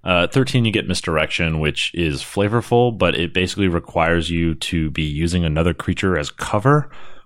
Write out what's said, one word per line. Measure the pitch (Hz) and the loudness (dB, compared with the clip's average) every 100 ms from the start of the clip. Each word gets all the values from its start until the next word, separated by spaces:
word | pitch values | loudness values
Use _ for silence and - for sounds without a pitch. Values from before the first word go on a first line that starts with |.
Uh, | 90 90 87 | 2 2 2
thirteen, | 135 127 127 | 2 2 2
you | 113 | 2
get | 104 - | 0 -2
Misdirection, | 92 - 80 78 - 82 78 | -4 0 0 0 0 -2 0
which | 78 - - | 0 -2 -6
is | 85 82 69 | -2 -2 -2
flavorful, | - - 101 117 - 120 123 113 | -6 -2 0 0 2 2 2 2
but | 90 64 | 0 2
it | 85 | -2
basically | 90 90 - 98 | 0 -2 2 2
requires | 85 - 85 82 85 80 | 0 -2 -2 2 2 0
you | 85 82 | 0 0
to | 80 - 85 78 | -2 -2 -2 -2
be | 73 | -2
using | 78 73 82 90 | -2 -2 0 2
another | 82 78 85 | 0 2 0
creature | 82 - 87 95 85 | 0 -4 0 2 0
as | 71 | -2
cover, | - - 107 120 147 147 - - - | -8 -4 0 4 2 0 -10 -12 -14